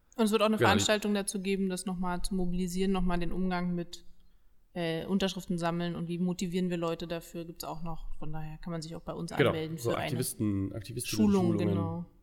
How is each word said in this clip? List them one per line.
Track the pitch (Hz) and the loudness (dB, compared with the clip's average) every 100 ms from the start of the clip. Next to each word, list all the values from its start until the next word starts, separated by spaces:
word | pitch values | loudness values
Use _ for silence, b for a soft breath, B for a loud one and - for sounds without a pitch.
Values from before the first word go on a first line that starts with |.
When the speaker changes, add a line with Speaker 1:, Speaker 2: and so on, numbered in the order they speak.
| _ - | _ 0
Speaker 1:
Und | |
es | 220 | 2
wird | 220 | 4
auch | 214 | 4
eine | 214 | 6
Speaker 2:
Genau. | 190 | 6
Speaker 1:
Veranstaltung | 202 196 214 208 | 6 4 2 2
dazu | 202 196 202 | 0 0 -4
geben, | 190 196 190 | -2 0 0
das | 180 - | -2 -4
nochmal | 180 180 180 | -4 -2 0
zu | - | 0
mobilisieren, | 190 180 180 185 175 196 | 2 0 0 0 0 2
nochmal | 190 180 175 | 2 2 2
den | 170 | 2
Umgang | 180 185 180 175 | 0 0 0 0
mit, | 175 170 - - - - - - - - | -2 -4 -10 -16 -18 -20 -20 -20 -20 -12
äh, | 180 165 160 - | -4 -2 -2 0
Unterschriften | 196 190 185 - 175 | 0 0 -2 -4 -2
sammeln | 170 170 175 170 | 0 0 -2 -4
und | 165 | -4
wie | 170 | -2
motivieren | 180 175 185 180 185 | -2 0 -2 0 0
wir | 175 | 0
Leute | 170 165 160 | 0 -2 -4
dafür, | 165 160 175 | -6 -8 -10
gibt's | 165 170 | -10 -10
auch | - 156 | -8 -6
noch. | 170 165 - - | -4 -4 -4 -2
Von | 156 | -2
daher | 156 156 156 | -2 -4 -8
kann | - | -6
man | 170 | -6
sich | 160 | -6
auch | 165 | -10
bei | - | -8
uns | 160 170 - | -6 -4 2
Speaker 2:
Genau, | 208 | 2
Speaker 1:
anmelden | 165 160 165 | 2 -2 -2
Speaker 2:
so | - | -2
Speaker 1:
für | - | 0
eine | |
Speaker 2:
Aktivisten, | 156 120 123 - 107 98 98 | 0 -2 -2 0 0 0 -2
Aktivisten | 113 - 120 - - | -4 -8 -8 -4 4
Speaker 1:
Schulung, | 214 196 180 | 6 6 4
Speaker 2:
Schulungen. | 170 175 | 4 2
Speaker 1:
genau. | 170 165 170 175 - | 2 0 -4 -8 -14